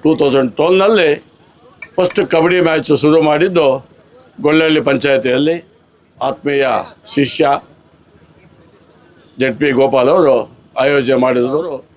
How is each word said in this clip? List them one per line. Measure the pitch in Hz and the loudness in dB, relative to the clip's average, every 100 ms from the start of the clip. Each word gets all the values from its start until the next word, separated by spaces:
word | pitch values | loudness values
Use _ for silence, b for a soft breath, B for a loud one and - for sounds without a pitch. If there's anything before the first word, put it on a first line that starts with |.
ಟೂ | 151 156 | 0 0
ತೌಸಂಡ್ | 143 135 131 101 | 0 0 -2 -2
ಟ್ವೆಲ್ವ್ನಲ್ಲಿ | 165 190 196 220 160 147 - _ _ _ - _ - - | 0 2 2 2 0 -2 -6 _ _ _ -20 _ -14 -4
ಫಸ್ಟ್ | 180 - 185 | -4 -2 -2
ಕಬಡ್ಡಿ | 165 165 180 165 | 0 0 0 0
ಮ್ಯಾಚ್ | 160 135 147 | 0 0 0
ಶುರು | 147 160 156 | 2 2 2
ಮಾಡಿದ್ದು | 151 185 175 147 131 - _ _ - - - 147 | 0 0 0 0 -2 -6 _ _ -20 -20 -6 0
ಗೊಳ್ಳಹಳ್ಳಿ | 160 160 156 147 | 2 2 0 0
ಪಂಚಾಯತಿಯಲ್ಲಿ | 135 143 135 131 127 147 170 - _ _ _ _ _ 127 | -2 0 0 0 0 0 -2 -8 _ _ _ _ _ -8
ಆತ್ಮೀಯ | 135 139 139 135 110 - - - | -6 -4 -2 0 -2 -6 -16 -10
ಶಿಷ್ಯ | - 135 - 147 143 - _ _ _ _ _ _ _ _ _ _ _ _ _ _ _ _ - | -4 -4 0 -2 -2 -6 _ _ _ _ _ _ _ _ _ _ _ _ _ _ _ _ -4
ಜೆಡ್ | 131 110 | -4 -2
ಪಿ | 147 127 | -2 2
ಗೋಪಾಲ್ | 135 131 127 180 | 2 2 2 4
ಅವರು | 156 123 107 - _ - | 4 2 -2 -14 _ -4
ಆಯೋಜನೆ | 131 143 123 135 127 | 0 0 0 0 0
ಮಾಡಿದ್ರು. | 123 123 143 170 135 - | 0 -2 -2 -6 -10 -16